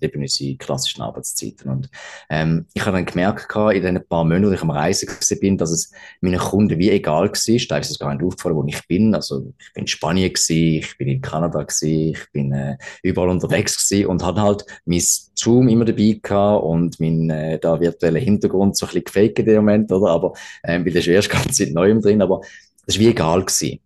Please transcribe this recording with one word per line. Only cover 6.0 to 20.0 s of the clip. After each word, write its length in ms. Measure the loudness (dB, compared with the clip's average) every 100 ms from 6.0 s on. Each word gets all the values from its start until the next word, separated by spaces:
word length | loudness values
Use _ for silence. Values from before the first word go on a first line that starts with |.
| -20 -4
meinen 160 | 0 0
Kunden 400 | 0 2 2 4
wie 140 | 2
egal 400 | 2 2 2 0
war, 280 | 0 0 0 0
da 100 | -4
ist 100 | -4
es 80 | -6
gar 160 | -6
nicht 100 | -2
aufgefallen, 320 | -4 -4 -4 -2
wo 80 | -2
ich 200 | -6 -4
bin. 280 | 2 2 2
Also, 360 | -2 -8 -10 -16
ich 160 | -18
bin 120 | -10 -8
in 20 |
Spanien 440 | -4 -2 0 0
gewesen, 240 | 0 0 2 2 2
ich 140 | -4 -6
bin 80 | -4
in 120 | -4
Kanada 440 | -4 -2 -2 -4
gewesen, 500 | -6 -4 -2 0 -2
ich 180 | -4 -8
bin, 200 | -6 -4
äh, 260 | -2 -4 -8 -12 -6
überall 280 | -4 0 0
unterwegs 600 | 0 0 -2 -2 -2 0
gewesen 160 | 0 0
und 180 | 0
hatte 160 | -2 0
halt 260 | 2 0 -4 -12 -2
mein 160 | -2 0 -2 -6
Zoom 340 | -4 2 4 6
immer 180 | 4 2
dabei 340 | 2 2 2
gehabt 420 | 0 2 4 2
und 360 | 2 0 0 -2
meinen, 320 | -2 0 0
äh, 260 | -2 -4 -2
da 220 | 0 2
virtuellen 420 | 0 0 0 0
Hintergrund 560 | 0 0 2 2 2 0
so 80 | -4
ein 40 |
bisschen 160 | -6 -2
gefaked 340 | 2 2 2
in 60 | 2
dem 100 | 4
Moment, 360 | 4 2 2
oder? 200 | 2